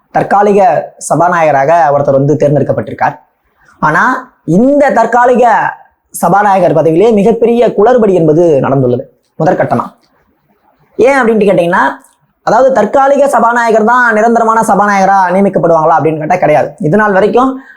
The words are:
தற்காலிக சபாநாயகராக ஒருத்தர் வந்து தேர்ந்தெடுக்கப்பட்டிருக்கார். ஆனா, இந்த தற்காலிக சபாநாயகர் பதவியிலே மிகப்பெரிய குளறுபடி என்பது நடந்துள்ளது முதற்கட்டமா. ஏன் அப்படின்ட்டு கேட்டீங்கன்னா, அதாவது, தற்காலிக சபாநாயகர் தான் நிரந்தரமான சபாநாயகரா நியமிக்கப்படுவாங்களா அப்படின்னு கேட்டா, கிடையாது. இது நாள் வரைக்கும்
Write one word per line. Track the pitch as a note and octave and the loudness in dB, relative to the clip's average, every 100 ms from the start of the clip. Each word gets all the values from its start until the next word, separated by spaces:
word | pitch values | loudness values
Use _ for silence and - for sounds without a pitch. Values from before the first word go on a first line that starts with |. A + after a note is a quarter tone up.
| _ | _
தற்காலிக | - E3+ G3 G#3 G3+ F#3 D3+ - - | -6 -2 0 2 2 2 0 -6 -14
சபாநாயகராக | - D3+ E3+ F3 D#3 C#3 C#3 E3+ D3+ C#3+ | -6 -2 0 0 0 0 0 2 2 0
ஒருத்தர் | C#3 | 0
வந்து | C3+ C#3+ C#3 | 0 0 0
தேர்ந்தெடுக்கப்பட்டிருக்கார். | C#3+ C#3+ C#3 - G#2+ - A2+ - _ _ _ _ _ _ | 0 0 -2 -4 -8 -6 -6 -6 _ _ _ _ _ _
ஆனா, | D#3 E3 A3 - - _ - | -4 0 -2 -4 -10 _ -2
இந்த | E3+ B3+ C#4+ C#4 | 0 2 2 2
தற்காலிக | A3 A#3 A#3+ B3 A#3+ A#3+ G3 D3+ - - _ _ | 0 0 2 2 2 2 0 -2 -8 -16 _ _
சபாநாயகர் | - F3 F#3+ G#3 G3 F3 | -6 -2 0 2 2 2
பதவியிலே | C#3 D3+ D#3+ A3 | 2 2 2 2
மிகப்பெரிய | G#3+ G3 G#3+ A3+ A#3 A3+ | 2 0 0 0 0 0
குளறுபடி | G3+ G#3+ B3+ G#3+ | 0 2 2 2
என்பது | F3+ D#3+ D3+ F3 C#3 | 2 2 2 2 0
நடந்துள்ளது | A#2+ C#3 B2+ A#2+ - _ _ - | 0 -2 -2 -4 -8 _ _ -6
முதற்கட்டமா. | F3+ - C#3 A#2+ - - _ _ _ _ _ _ _ _ _ - | -2 -2 -2 -4 -6 -14 _ _ _ _ _ _ _ _ _ -2
ஏன் | A#3+ C#4 | 0 2
அப்படின்ட்டு | A#3 A3+ G3 | 0 0 0
கேட்டீங்கன்னா, | F3+ E3+ F#3+ C4+ C#4 - _ _ _ | 0 0 -2 -2 -6 -16 _ _ _
அதாவது, | - G#3+ C4 | -2 0 2
தற்காலிக | - - C#4 C#4 C#4 C#4 | 0 0 0 0 2 0
சபாநாயகர் | A#3+ A#3 A#3+ A#3 A3 | 0 0 0 0 0
தான் | G#3+ B3 A#3+ | 2 2 2
நிரந்தரமான | G#3+ A3+ A3+ A3+ A3+ | 0 0 0 0 0
சபாநாயகரா | A3+ G3 G#3 G3 F#3+ G3 F#3 | 0 0 0 0 2 2 0
நியமிக்கப்படுவாங்களா | F#3 G3 G3 E3+ D#3+ D#3+ D#3+ | 0 0 0 0 0 2 0
அப்படின்னு | D3+ D#3 | 0 -4
கேட்டா, | D#3 F3+ | -4 -2
கிடையாது. | D3+ D3 B2 - | 0 0 -2 -4
இது | D#3 G3+ | -2 0
நாள் | G#3+ | 0
வரைக்கும் | F#3+ G3+ A3 C4 C4 - | 0 0 0 -2 -4 -14